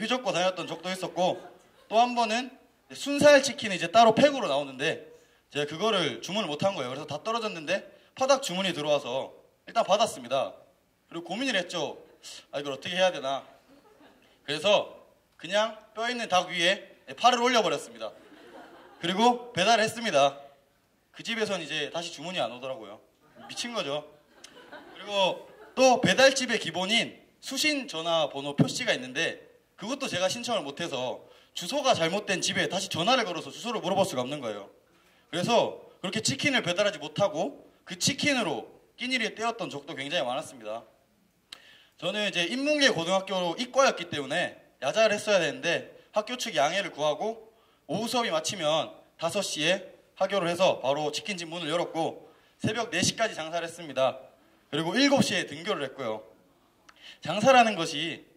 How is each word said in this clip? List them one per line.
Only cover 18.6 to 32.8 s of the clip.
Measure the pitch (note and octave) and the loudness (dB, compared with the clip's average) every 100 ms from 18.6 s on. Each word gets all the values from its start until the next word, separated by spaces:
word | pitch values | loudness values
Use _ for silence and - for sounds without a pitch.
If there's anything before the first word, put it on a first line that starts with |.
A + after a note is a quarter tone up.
| - - - - | -20 -20 -20 -8
그리고 | E3+ F#3+ A#3 A#3+ - | -4 4 4 4 -2
배달을 | - F#3+ A#3 | 0 4 4
했습니다. | A3 A3 A#3 D3+ C#3 - - _ _ _ _ _ _ | 2 -2 0 4 4 2 -10 _ _ _ _ _ _
그 | - | -14
집에선 | D#3+ A3+ G#3 F#3+ | -8 -4 -2 -2
이제 | D3+ D3+ C#3 | -4 -4 -4
다시 | E3 E3+ | -6 -8
주문이 | - D#3 F#3 | -10 -8 -4
안 | A#2+ | -4
오더라고요. | B2 C3 C3 G#2 G#2+ _ _ _ - - | -4 -10 -10 -12 -18 _ _ _ -20 -14
미친 | - A#3+ | -10 -8
거죠. | A#3 D3 D3 D3 - _ _ - - - - - | -6 -4 -6 -8 -16 _ _ -20 -20 -20 -20 -20
그리고 | - G3 G3+ F#3 - - - - | -16 -4 2 2 0 -8 -20 -8
또 | - C4 A#3+ | 4 6 8
배달집의 | - F#3 C4+ C4+ B3+ A3 | 6 8 8 6 0 -2
기본인 | - E3+ F#3+ A3+ C#3 - - _ | -2 -4 0 0 0 -6 -20 _
수신 | - C4+ D4+ D4 G#3+ | -8 -2 0 0 -4
전화번호 | D#3+ E3 E3 D3 C#3 C#3+ C#3+ | -6 0 2 2 -2 -2 0
표시가 | C3 - - | 0 0 -2
있는데, | D3+ B2+ C3 D#3+ - - _ _ - | -2 -2 -2 -2 -4 -12 _ _ -12
그것도 | G#3 C#4 B3 | -8 -6 -4
제가 | F3+ F#3 | -2 -2
신청을 | A#3+ A#3+ A3 | -2 -4 -4
못해서 | C#3+ C#3 E3+ C3 B2+ G#2 - - _ | -4 -6 -6 -4 -4 -6 -12 -20 _
주소가 | - F3 C#4 C4 | -12 -6 0 2
잘못된 | F#3+ E3 G3 G3+ F#3 | 4 2 0 -2 -2
집에 | E3+ F#3 D3+ | 0 0 -2
다시 | F#3 | -2